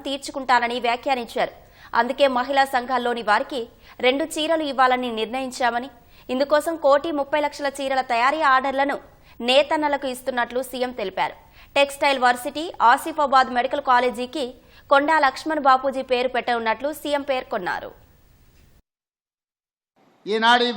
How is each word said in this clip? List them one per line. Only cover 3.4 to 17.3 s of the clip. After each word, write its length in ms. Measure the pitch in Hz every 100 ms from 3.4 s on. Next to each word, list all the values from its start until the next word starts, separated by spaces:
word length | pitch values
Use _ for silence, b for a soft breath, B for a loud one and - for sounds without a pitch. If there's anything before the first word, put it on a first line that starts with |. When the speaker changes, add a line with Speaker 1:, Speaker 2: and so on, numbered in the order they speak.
| 269 285 233 _ B B 247
Speaker 1:
రెండు 180 | 277 320 320
చీరలు 280 | 302 330 302
ఇవ్వాలని 380 | 254 254 254 247 220
నిర్ణయించామని, 720 | 214 254 262 247 247 240 254 - b b -
ఇందుకోసం 400 | 254 285 302 320 330 277
కోటి 240 | 285 339 294
ముప్పై 200 | 277 302 294
లక్షల 240 | 294 277 277
చీరల 240 | 269 262 254
తయారీ 300 | 233 254 311 294
ఆర్డర్లను 440 | 262 269 269 277 - - - b b 240
నేతన్నలకు 580 | 262 294 320 294 277 269
ఇస్తున్నట్లు 460 | 247 - 254 240 240 262
సీఎం 220 | 254 254 247
తెలిపారు. 360 | 190 - 147 - - b b 277
టెక్స్టైల్ 420 | 277 - 285 269 247
వర్సిటీ, 380 | 247 294 285 330 - 226
ఆసిఫాబాద్ 580 | 269 330 311 285 262 240 240
మెడికల్ 300 | 254 285 285
కాలేజీకి 560 | 247 247 226 247 311 247 - b b -
కొండా 240 | 277 294 320 302
లక్ష్మణ్ 400 | - 320 311 269
బాపూజీ 360 | 262 269 262 262
పేరు 180 | 247 247 247
పెట్టనున్నట్లు 540 | 240 240 226 220 277 311
సీఎం 220 | 302 285 277